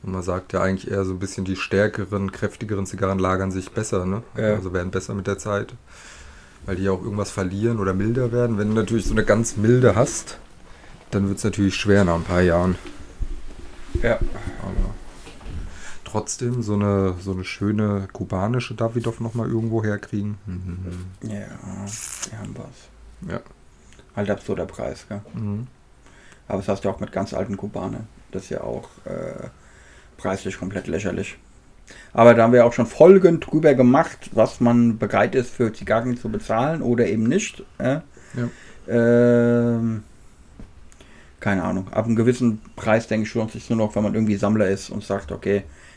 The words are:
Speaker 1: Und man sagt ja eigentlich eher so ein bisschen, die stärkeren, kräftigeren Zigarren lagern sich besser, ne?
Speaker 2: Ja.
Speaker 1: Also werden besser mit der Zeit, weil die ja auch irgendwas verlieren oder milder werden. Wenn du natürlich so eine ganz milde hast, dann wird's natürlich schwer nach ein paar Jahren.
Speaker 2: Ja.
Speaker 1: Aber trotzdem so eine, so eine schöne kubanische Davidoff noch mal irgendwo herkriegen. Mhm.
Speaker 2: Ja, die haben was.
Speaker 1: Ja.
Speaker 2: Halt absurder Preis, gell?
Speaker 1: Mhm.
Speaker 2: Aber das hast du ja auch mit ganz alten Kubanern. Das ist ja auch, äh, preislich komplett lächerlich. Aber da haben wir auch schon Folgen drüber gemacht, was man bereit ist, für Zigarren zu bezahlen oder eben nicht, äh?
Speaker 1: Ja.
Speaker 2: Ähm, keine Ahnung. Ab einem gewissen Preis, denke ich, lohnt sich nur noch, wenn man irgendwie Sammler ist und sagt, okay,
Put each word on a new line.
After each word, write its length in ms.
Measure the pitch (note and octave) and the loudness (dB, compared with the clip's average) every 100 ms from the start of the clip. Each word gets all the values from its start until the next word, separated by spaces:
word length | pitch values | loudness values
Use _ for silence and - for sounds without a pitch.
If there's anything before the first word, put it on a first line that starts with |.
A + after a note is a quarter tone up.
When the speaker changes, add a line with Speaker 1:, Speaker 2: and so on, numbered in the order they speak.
Speaker 1:
Und 80 | F#2+ | -6
man 100 | F#2 | -6
sagt 320 | F2+ F2+ - | -4 -4 -2
ja 80 | F#2+ | -2
eigentlich 300 | F#2+ F#2+ - | 0 -2 -2
eher 120 | G2+ F#2+ | -2 -2
so 80 | |
ein 60 | F#2 | -4
bisschen, 240 | F#2+ - F#2+ | -6 -6 -6
die 100 | F#2+ | -6
stärkeren, 760 | - F#2+ G#2 G#2+ F#2 G2+ G2 | 0 2 2 -2 -6 -4 -4
kräftigeren 540 | - G2+ - G#2+ G2+ F#2+ | -4 -8 -6 -6 -6 -6
Zigarren 320 | F#2 F#2+ G2 | -4 -2 0
lagern 320 | F#2 F#2 F#2+ | 0 0 -2
sich 220 | F#2 - | -4 -6
besser, 340 | - G#2+ G2 F2+ | -6 -2 -2 -2
ne? 160 | G2+ - - | -4 -6 -4
Speaker 2:
Ja. 160 | A2 | 0
Speaker 1:
Also 200 | G#2 F#2+ | 0 -2
werden 180 | F2+ F2+ | -4 -2
besser 240 | F#2+ - G2+ | -6 -4 -6
mit 100 | G2 | -4
der 140 | G2 | -4
Zeit, 340 | G#2+ G2+ A2 - - - - - - - - - - | -4 -4 -4 -14 -20 -20 -20 -20 -20 -20 -20 -16 -8
weil 80 | F#2 | -2
die 80 | |
ja 80 | F#2+ | 0
auch 100 | F#2 | -2
irgendwas 300 | - G2+ G2 | -4 -4 -4
verlieren 480 | - F#2 G2 A2+ A2+ | -4 -4 -2 -2 0
oder 140 | F#2+ F#2 | 0 0
milder 360 | G#2+ B2 B2 | 0 0 0
werden. 280 | A#2+ A#2+ G#2 | 0 0 0
Wenn 100 | G#2 | 0
du 60 | A2 | 0
natürlich 300 | G2+ A2+ G2 | 0 0 2
so 80 | |
eine 100 | G#2+ | 0
ganz 340 | G2+ G#2+ A#2 G#2+ | 4 2 2 2
milde 380 | G#2+ B2 B2 G2 | 4 6 6 4
hast, 420 | C#3+ - - - - - - - - - - | 0 -2 -12 -18 -20 -20 -20 -20 -20 -20 -4
dann 180 | G2+ G2 | 0 0
wird's 140 | G2+ | 0
natürlich 300 | A2 G2 G2 - | -2 2 0 2
schwer 280 | G#2 G2+ F#2 | 4 6 6
nach 100 | E2+ | 2
ein 80 | |
paar 180 | D#2+ F2 | 2 4
Jahren. 320 | F2+ E2+ F#2 F2 - - - - - - - - - - - - | 4 4 2 -2 -6 -16 -18 -8 -6 -6 -10 -12 -14 -14 -8 0
Speaker 2:
Ja. 120 | A#2 A#2 - - - - | 0 2 0 -2 -10 -10
Speaker 1:
Aber 320 | G2 F#2 - - - - - - - - - - - - | -6 -2 -2 -4 -14 -18 -20 -16 -12 -10 -10 -12 -12 -12
trotzdem 580 | - G#2+ - - A#2+ B2 | -6 -6 -6 -6 -4 -4
so 120 | G#2 G#2 | -2 0
eine, 400 | G2+ G2+ F#2+ F2+ | 2 2 0 -2
so 120 | F#2+ | -6
eine 120 | F#2 | -6
schöne 640 | F#2 - G2+ G#2+ G#2+ G2+ G2 | -6 -4 -2 0 0 -2 -6
kubanische 640 | - - F#2 G2+ B2 - A2+ | -10 -6 -2 -2 -2 -4 -4
Davidoff 440 | A2+ A#2 A2+ - | -2 -2 -4 -6
noch 140 | A#2 | -6
mal 140 | A#2 A2 | -4 -2
irgendwo 360 | A2+ A2+ A2+ | -2 0 -2
herkriegen. 540 | G#2+ G#2 - G#2+ G#2 F#2+ G2+ | -2 -4 -6 -6 -6 -8 -10
Mhm. 320 | F2+ F2+ F2+ F#2 F2+ F#2 F#2 A2+ | -10 -8 -8 -10 -10 -14 -12 -10
Speaker 2:
Ja, 0 | G#2 G#2 - G2 F#2+ G2+ G2+ - - - | -10 -12 -14 -12 -10 -10 -8 -8 -6 -10
die 60 | A2 | -10
haben 180 | G#2 G2+ | -12 -12
was. 760 | - - - - - - - | -16 -18 -20 -20 -20 -16 -10
Speaker 1:
Ja. 80 | F#2 - - - - - - - - | -10 -10 -20 -20 -20 -20 -20 -14 -6
Speaker 2:
Halt 140 | G2+ | -4
absurder 360 | G2 - F#2 E2 | -4 -4 -6 -6
Preis, 400 | - A#1+ - - | -8 -10 -10 -12
gell? 120 | G#2 - | -14 -12
Speaker 1:
Mhm. 340 | - G#2 G2+ B2+ - _ - - - - - - | -8 -6 -6 -10 -18 _ -20 -20 -20 -20 -20 -8
Speaker 2:
Aber 120 | G2 | -6
das 80 | G2+ | -4
hast 160 | G2 | -2
du 60 | G2+ | -4
ja 40 | |
auch 60 | F#2+ | -4
mit 120 | G2 | -6
ganz 220 | F#2+ G#2 | -6 -4
alten 240 | - G2 G2 | -4 -6 -6
Kubanern. 500 | G2+ - F#2+ A2 A2 - - | -8 -8 -8 -8 -12 -20 -12
Das 120 | - | -12
ist 60 | - | -8
ja 120 | - | -8
auch, 260 | - - - - - | -6 -8 -12 -18 -10
äh, 420 | E2+ E2 - - - - - - - - - | -8 -8 -10 -14 -18 -20 -20 -20 -20 -20 -8
preislich 400 | G#2 F#2+ F#2+ - | -6 -4 -6 -8
komplett 300 | F#2 G2+ - | -6 -6 -4
lächerlich. 500 | E2 G#2 - F#2+ - - - - - - - - | -4 -2 -4 -6 -10 -20 -20 -20 -20 -20 -20 -6
Aber 200 | - A#2 | 8 10
da 100 | A#2 | 10
haben 100 | A#2 | 8
wir 120 | B2 A#2+ | 8 6
auch 60 | |
schon 120 | B2 A#2 | 4 -2
Folgen 560 | - E3+ G3 F3+ E3 | 8 10 12 8 4
drüber 320 | - D#3 D#3 | 0 4 4
gemacht, 560 | C3 B2 C#3 E3 - - | 8 6 6 2 -6 -4
was 280 | A2 A2+ - | 2 2 4
man 360 | A#2+ A#2+ A#2+ A2 | 2 4 4 2
bereit 380 | G#2 G2+ A#2+ C3 | -2 2 2 0
ist, 140 | B2 | -2
für 240 | - A#2 | -2 -2
Zigarren 440 | - G#2 A2 B2 A#2+ | -2 -2 0 0 -4
zu 120 | A2+ | -6
bezahlen 520 | G#2+ - A2+ C#3 D#3+ | -6 -2 0 0 -2
oder 260 | A#2+ A#2 A2+ | 0 2 2
eben 160 | A2 | 2
nicht, 400 | A2+ F3+ - - - - | 0 0 -2 -12 -20 -4
äh? 220 | B2 D3 - - - B2 | -2 -2 -6 -20 -14 -8
Speaker 1:
Ja. 140 | A#2+ - - - - | -8 -8 -20 -18 -2
Speaker 2:
Ähm, 1160 | A#2+ A#2 A#2+ A#2+ A#2+ A#2+ A#2+ A#2+ A#2 A2+ A2 - - - - - - - - - - - - - - | 2 6 6 6 6 4 4 2 0 0 -4 -8 -20 -20 -20 -20 -20 -20 -20 -20 -20 -20 -20 -20 -6
keine 220 | G#2+ G2 | -2 0
Ahnung. 240 | F#2 F#2 F#2+ | 0 -4 -4
Ab 140 | - A2+ | -4 0
einem 100 | A2+ | 2
gewissen 460 | A2+ B2 A#2+ G#2+ - - | 4 4 0 0 -10 -6
Preis, 300 | A2 A2+ - | 0 2 2
denke 200 | A2 G#2+ | -4 -2
ich, 60 | A#2+ | -2
lohnt 160 | A2 | -4
sich 180 | A2 - | -8 -4
nur 80 | A2+ | 0
noch, 180 | G#2+ G2+ | 0 0
wenn 80 | |
man 120 | G#2 A2 | 0 0
irgendwie 200 | A2 G2+ | 0 2
Sammler 320 | G2+ G#2+ F#2+ | 2 2 2
ist 200 | G2 - | 0 -4
und 140 | G2+ | -10
sagt, 280 | G2+ G2 - | -4 -6 -4
okay, 300 | - - G2+ G2+ - - | -6 0 -2 -2 -20 -20